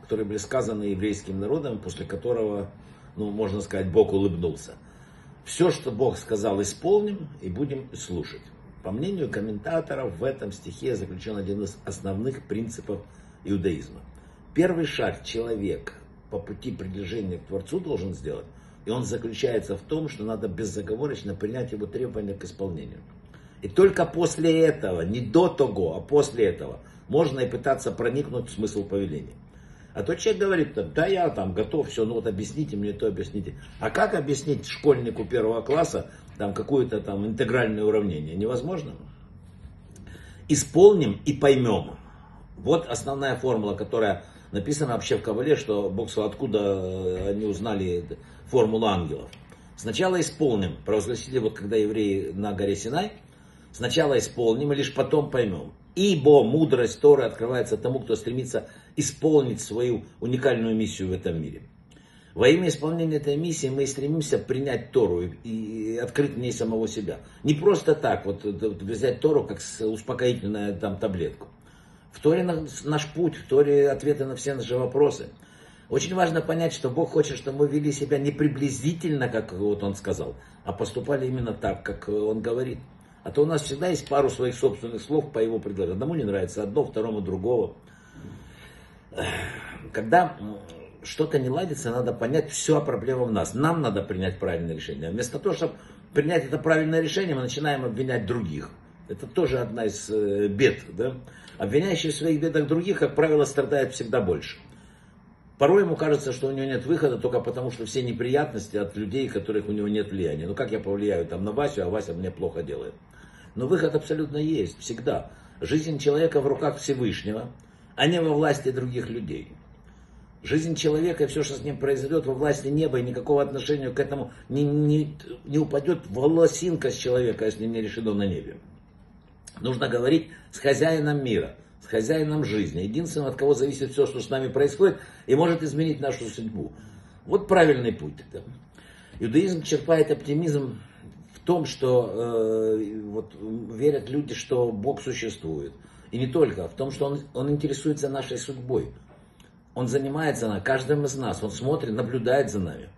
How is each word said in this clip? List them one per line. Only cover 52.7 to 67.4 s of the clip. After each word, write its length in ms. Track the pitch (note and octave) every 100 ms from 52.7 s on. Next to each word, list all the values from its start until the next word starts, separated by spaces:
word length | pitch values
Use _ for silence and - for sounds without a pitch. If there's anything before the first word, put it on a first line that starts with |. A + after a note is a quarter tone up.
| F#2+
Синай, 380 | A2+ D3+ G#3 - - - - - -
"сначала 480 | - B2 C#3 D3 B2+
исполним, 540 | - - A#2 A2+ D3
и 20 | C#3
лишь 180 | C#3
потом 380 | - - D3+ C#3+
поймем. 420 | C3 A2+ E2+ - - - -
Ибо 480 | G3+ E3+ C#3 D3
мудрость 580 | A2+ C#3+ D#3 - A2+ -
Торы 220 | D3 C#3+
открывается 520 | A#2+ - A#2 B2+ A2 G#2+
тому, 240 | B2 B2+
кто 160 | - G#2+
стремится 540 | - B2 B2+ A#2 - - - -
исполнить 640 | D3 - D#3+ D3+ C3 A2
свою 440 | - G#2+ B2 A2 - -
уникальную 520 | A#2 B2+ C3 A#2 A2+ A2
миссию 340 | G#2+ - F#2+
в 40 |
этом 280 | F#2 F#2 E2
мире". 220 | D2 - - - - - - - - -
Во 120 | A#2+
имя 220 | E3 F3+
исполнения 480 | - D3+ E3 E3 D3+
этой 180 | C#3+ C#3+
миссии 320 | E3+ D#3 C3+
мы 160 | C3+
и 40 | C3+
стремимся 500 | - C#3 D#3+ D3 A2+
принять 540 | - C3 C#3 A2+ -
Тору 320 | C3 G#2 F2
и, 100 | F2+ -
и 540 | A2+ A2+ G#2+ A2 A2 A2+
открыть 380 | B2 - C#3+ A2+
в 20 |
ней 160 | B2
самого 340 | A2+ A2+ A2+ A2
себя. 300 | - F#2+ E2+ - -